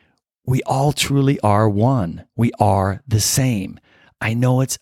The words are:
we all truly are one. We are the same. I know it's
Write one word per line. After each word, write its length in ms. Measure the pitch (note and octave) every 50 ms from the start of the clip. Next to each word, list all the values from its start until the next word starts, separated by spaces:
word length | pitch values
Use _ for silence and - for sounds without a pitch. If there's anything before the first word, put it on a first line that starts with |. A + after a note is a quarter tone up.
| _ _ _ _ _ _ _ _ -
we 180 | - C3 C#3 -
all 300 | - C3 C3 C#3 D3 C#3
truly 480 | - - - C#3 C#3 C3+ C#3 C#3+ -
are 260 | - G#2 G2+ G#2 A2
one. 560 | A2 G2+ G2+ A2+ B2+ C#3 A#2+ F#2 E2+ D#2+ E2+ - _ -
We 160 | A2+ A#2 A#2+ -
are 460 | - G#2 G2+ G2 G2 F#2+ G2 G2 - -
the 140 | - A2 G#2+
same. 640 | - - - C#3+ C3 C3 A#2 G2+ F#2 - - - _ _ _ _ _ _ _ -
I 120 | G2 G#2+ A2+
know 280 | A#2+ B2+ B2+ B2+ B2+
it's 180 | C3 - - -